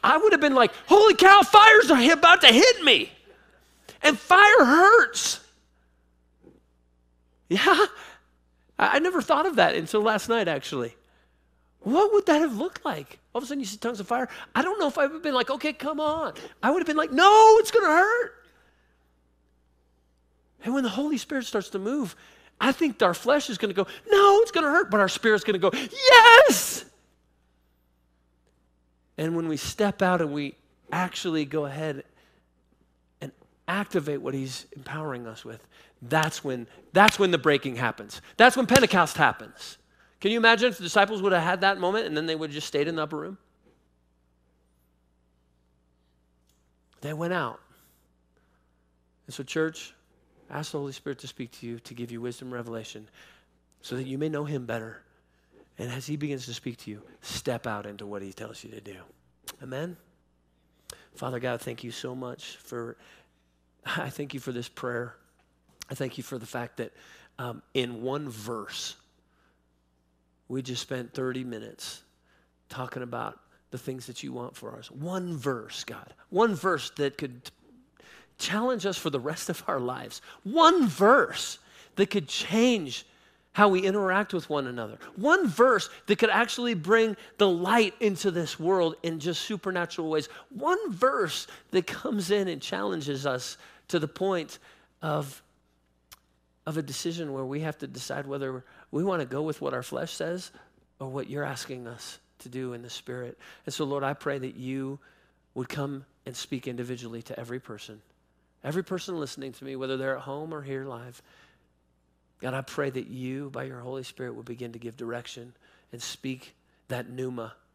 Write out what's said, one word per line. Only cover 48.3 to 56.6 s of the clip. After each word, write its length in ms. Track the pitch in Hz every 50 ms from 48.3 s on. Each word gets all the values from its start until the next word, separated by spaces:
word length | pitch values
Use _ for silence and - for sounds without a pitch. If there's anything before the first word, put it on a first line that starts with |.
| _ _ _ _ _ _ _ _ _ _ _ _ _ _ _ _ _ _ _
And 60 | - 131
so, 100 | - 135
church, 500 | - - 160 160 160 160 - - - _ _ _ _ _ _ _ _ _ _ _ _
ask 240 | 143 147 156 - -
the 40 |
Holy 140 | 151 143 139
Spirit 280 | 135 - _ 147 135 -
to 80 | -
speak 240 | 131 - - 127 117 - -
to 60 | -
you, 140 | 117 117 117
to 140 | _ - 117
give 180 | 113 120 117
you 80 | 120 117
wisdom, 340 | 120 123 117 - 131 127 127
revelation, 540 | 120 117 117 113 113 110 - - 107 107 _ _ - - - _ _ _ _ _ _ _ _ _ _
so 140 | - - 127
that 120 | 127 131
you 100 | 131 131
may 100 | 139 151
know 160 | 156 156 147 151
him 220 | 147 151 131 123
better. 360 | 117 117 117 110 113 107 - _ _ _ _ _ _ _ _ _ _ _ _ _ _ _
And 120 | - - 123
as 160 | 123 135 123
he 120 | 143 151
begins 280 | 147 151 147 143 131 123
to 60 | 123 117
speak 240 | -